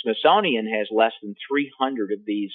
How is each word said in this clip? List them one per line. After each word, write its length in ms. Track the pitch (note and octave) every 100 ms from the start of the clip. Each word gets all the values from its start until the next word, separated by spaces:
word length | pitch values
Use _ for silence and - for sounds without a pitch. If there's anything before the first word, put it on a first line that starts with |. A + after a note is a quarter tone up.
Smithsonian 640 | A#2+ A2 D#3 G3 F#3+ A#2 G#2+
has 160 | A2 G#2
less 220 | A2 A2+ -
than 120 | G#2 G2+ -
three 220 | C#3+ C#3 -
hundred 340 | C3+ B2+ G2+
of 120 | G#2
these 280 | G#2+ G#2 G2+